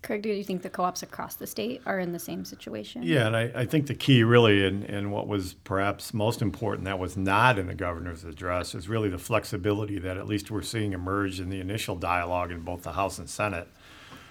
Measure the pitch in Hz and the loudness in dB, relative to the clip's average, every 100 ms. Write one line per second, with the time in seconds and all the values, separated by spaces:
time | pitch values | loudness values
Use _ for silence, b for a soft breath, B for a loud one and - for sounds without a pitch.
0 | - 214 214 202 202 185 185 - 180 175 | -6 -4 -2 -2 -2 -4 -4 -2 -2 -2
1 | - - 170 - - - 214 262 - 196 | -8 -10 -10 -10 -8 -6 -6 -6 -4 -2
2 | 180 170 - 175 185 - - - 202 - | -2 -4 -6 -8 -10 -12 -10 -10 -10 -6
3 | 170 151 110 113 117 - 123 156 143 110 | 2 4 4 2 0 -2 0 2 0 0
4 | - 127 113 120 117 101 95 98 - 101 | 6 8 10 10 10 8 6 2 -2 -4
5 | 101 104 107 104 92 - - 95 98 98 | -2 -2 -2 -2 -4 -8 -4 0 0 -2
6 | - 107 107 113 107 90 104 101 95 98 | -4 0 0 2 -2 -2 -2 -2 -2 -2
7 | 92 95 95 98 127 107 92 90 90 85 | -4 -2 2 6 6 4 0 -4 -4 -4
8 | 87 82 87 78 90 90 87 113 87 113 | -6 -10 -12 -8 -4 -2 -4 -8 -4 0
9 | 107 90 - 110 - 104 98 104 107 101 | 0 -2 0 0 0 -2 0 0 -2 -4
10 | 92 92 104 104 - 107 - 113 104 92 | -6 -6 -2 -4 -2 -6 -4 -4 -2 -2
11 | 90 101 98 92 92 95 92 110 - 90 | -2 0 0 -2 -6 -4 -4 -4 -4 -4
12 | 87 87 87 90 87 87 82 87 85 82 | 0 0 0 0 -2 -4 -8 -8 -6 -2
13 | 98 90 85 - 104 87 85 B B B | -2 -4 -8 -4 -2 -4 -8 B B B
14 | B B B | B B B